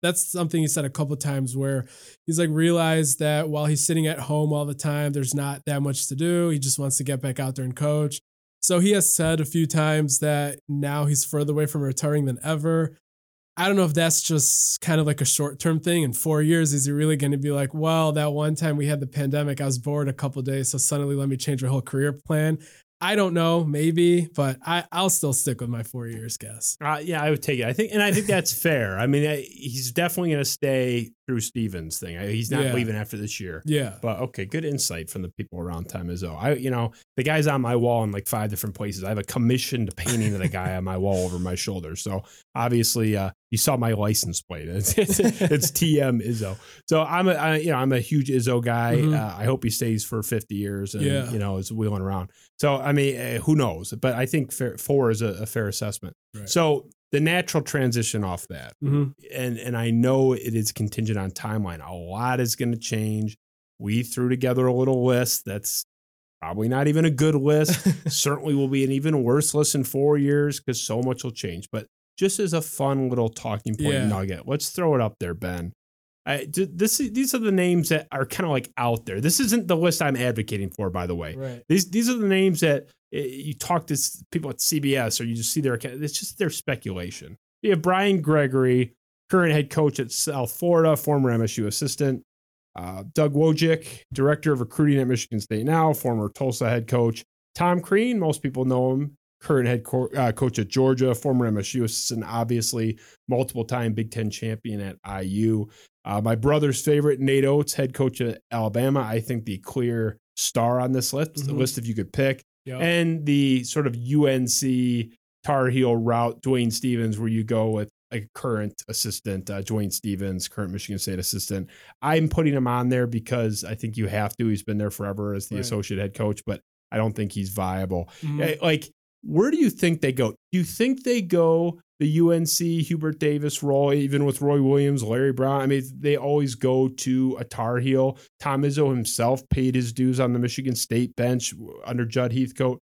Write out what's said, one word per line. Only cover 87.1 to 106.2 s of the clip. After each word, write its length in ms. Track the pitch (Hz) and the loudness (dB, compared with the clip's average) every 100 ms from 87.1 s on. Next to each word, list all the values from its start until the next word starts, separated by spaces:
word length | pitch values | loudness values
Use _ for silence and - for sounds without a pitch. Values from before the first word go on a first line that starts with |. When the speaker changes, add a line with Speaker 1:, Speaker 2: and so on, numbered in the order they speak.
| - 69 104 _ _ | -12 -18 -20 _ _
Speaker 2:
You 80 | 220 | 2
have 100 | 180 | 2
Brian 400 | 160 185 202 190 | 4 2 4 2
Gregory, 720 | 147 156 139 131 127 123 120 _ _ _ _ | 4 4 4 4 4 4 2 _ _ _ _
current 240 | 185 170 | 4 4
head 160 | 151 147 | 4 2
coach 300 | - 151 139 | 2 2 2
at 120 | 120 | -6
South 400 | - - 139 120 | -4 -4 -2 -4
Florida, 440 | - 175 170 160 151 | -2 2 6 6 4
former 340 | - 143 131 | 2 2 4
M 100 | 113 | 2
S 160 | 113 - | 0 0
U 80 | 104 | -4
assistant. 540 | - 143 - 143 131 _ _ _ _ _ - | -2 -4 -2 -2 -2 _ _ _ _ _ -14
Uh, 280 | 87 92 101 - | -12 -12 -4 2
Doug 180 | 151 | 2
Wojcik, 680 | 139 160 151 160 156 - - _ | 4 4 4 2 0 -2 -18 _
director 380 | - 139 151 156 | 0 2 2 2
of 80 | 135 | 0
recruiting 400 | 117 - 151 139 | 0 2 4 4
at 80 | 127 | 2
Michigan 320 | 123 - 110 | 0 -2 -6
State 260 | - 107 127 | -4 -4 0
now, 280 | 160 160 | 2 4
former 360 | 151 127 113 104 | 2 0 0 -2
Tulsa 400 | - 135 120 120 | -2 -4 0 0
head 180 | 120 113 | 0 0
coach. 360 | 127 117 113 - _ _ - | 2 2 0 -12 _ _ -2
Tom 240 | 175 180 | 2 2
Crean, 380 | 175 214 240 233 | 2 2 2 2
most 240 | 160 147 | 0 0
people 200 | 139 131 127 | -2 -2 2
know 260 | 127 127 | 2 2
him, 220 | 131 143 - _ _ | 0 -2 -8 _ _
current 260 | - 143 123 | 0 2 2
head 160 | 123 | 0
co-, 260 | 113 127 127 143 | 0 -2 -2 0
uh, 160 | 123 | 0
coach 280 | 110 127 113 | 2 0 0
at 80 | 101 | -2
Georgia, 480 | 131 131 131 131 120 | 2 4 4 2 2
former 300 | 143 127 120 | 2 2 2
M 100 | 107 | 0
S 160 | 101 | -2
U 100 | 123 113 | -2 -2
assistant, 380 | 113 - 117 110 | -2 -4 -6 -4
obviously 720 | 117 117 120 110 123 113 110 - _ - | -4 0 0 0 -2 -2 -4 -12 _ -4
multiple-time 640 | 123 131 120 113 127 117 | -2 -2 -4 -4 -2 -2
Big 180 | 107 113 | -2 -4
Ten 180 | - 107 | -4 -6
champion 500 | 104 113 110 120 107 | -4 -8 -6 -8 -8
at 180 | 98 - | -8 -12
I 180 | 95 98 | -12 -8
U. 480 | 95 98 110 110 104 - - _ - | -4 0 2 0 -4 -12 -20 _ -4
Uh, 160 | 101 | -2